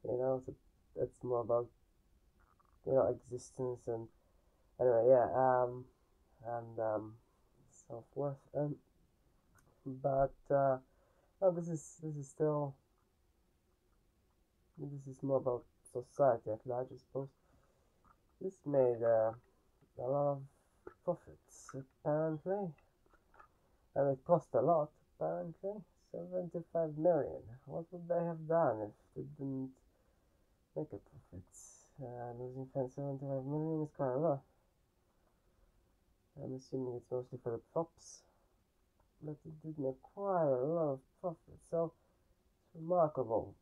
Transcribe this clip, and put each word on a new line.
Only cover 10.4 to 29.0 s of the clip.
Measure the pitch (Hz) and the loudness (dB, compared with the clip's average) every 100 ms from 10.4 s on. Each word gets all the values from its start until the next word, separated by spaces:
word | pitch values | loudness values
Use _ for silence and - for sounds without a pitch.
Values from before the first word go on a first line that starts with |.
| - | 0
uh, | 139 139 131 - _ _ _ _ _ | 4 4 2 -4 _ _ _ _ _
no, | 190 | 2
this | 175 170 | 2 -4
is, | 160 - - | -6 -8 -12
this | 160 147 | -8 -8
is | 139 | -10
still, | - 156 147 143 135 _ _ _ _ _ _ _ _ _ _ _ _ _ _ _ _ _ _ _ - | 0 0 2 -2 -8 _ _ _ _ _ _ _ _ _ _ _ _ _ _ _ _ _ _ _ -14
this | 143 143 135 | -12 -12 -14
is | 131 | -6
more | 139 135 | 0 2
about | 131 123 - _ - | 2 -2 -6 _ -10
society | 127 120 - 139 117 - | -8 -8 4 6 6 0
at | 110 127 | -6 -4
large, | 123 131 | -4 -4
I | 127 | -10
suppose. | _ 135 139 _ _ _ _ _ _ _ _ _ _ _ | _ -8 -8 _ _ _ _ _ _ _ _ _ _ _
This | 190 - 143 | -10 -8 0
made, | 143 127 113 | 4 6 4
uh, | 117 113 110 120 _ _ _ _ _ - | 4 4 4 0 _ _ _ _ _ -8
a | 123 | -2
lot | 143 143 | 0 0
of | 139 139 _ _ _ - - - | -2 -8 _ _ _ -20 -8 -4
profits, | 165 - 139 _ - - 135 | -4 -6 -20 _ -20 -14 -14
apparently. | 135 _ 160 151 160 156 180 196 190 143 _ _ _ _ _ - - _ _ _ _ - | -14 _ -2 0 0 -2 -2 -2 -4 -8 _ _ _ _ _ -20 -20 _ _ _ _ 0
And | 139 | 0
it | 131 - | 0 2
cost | 170 - 117 | 2 4 2
a | |
lot, | 131 165 147 _ _ _ | 4 4 2 _ _ _
apparently. | 156 175 175 160 196 208 - _ _ | -4 -4 -8 -8 -8 -8 -14 _ _
Seventy-five | 170 175 180 175 170 165 170 165 151 | -12 -6 -6 -4 -8 -4 0 0 2
million. | 165 160 120 135 98 123 - | 4 4 2 -6 -14 -18 -10
What | 160 165 | -10 -10
would | 175 170 | -12 -4
they | 170 170 | -2 -2
have | 165 156 | -4 0
done | 165 151 110 | 4 4 2
if | 104 - | -6 -10